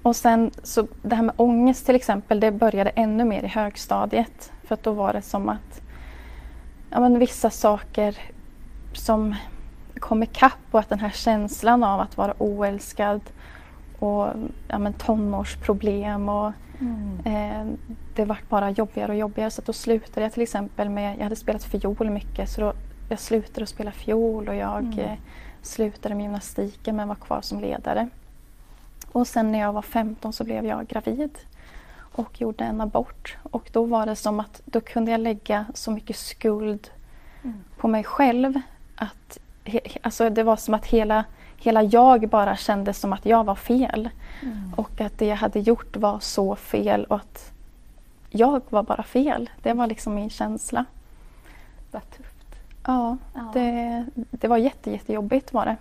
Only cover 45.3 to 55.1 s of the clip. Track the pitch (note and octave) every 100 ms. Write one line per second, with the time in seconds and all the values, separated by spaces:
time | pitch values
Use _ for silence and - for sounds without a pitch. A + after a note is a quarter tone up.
45.3 | G3+ G#3+ G#3 G#3 A#3 - G3+ G#3 G3+ -
46.3 | - G3 G#3 - G#3+ G3+ G#3 G#3+ G#3 -
47.3 | - - - - - - - - - -
48.3 | G#3 A#3+ C#4 - G#3+ G#3 G#3+ G#3+ B3 C#4+
49.3 | A#3 A#3+ - A3+ A#3+ A#3+ A3 - G3+ G#3+
50.3 | - G#3+ A3 - A#3+ B3+ - - - -
51.3 | - - - - - - A#3 - - -
52.3 | - - - - - - B3+ A#3 B3+ -
53.3 | C4 A3+ A#3 A#3+ A#3+ A#3 A#3 A#3+ - A3+
54.3 | - A3 A#3 B3+ - - G#3 -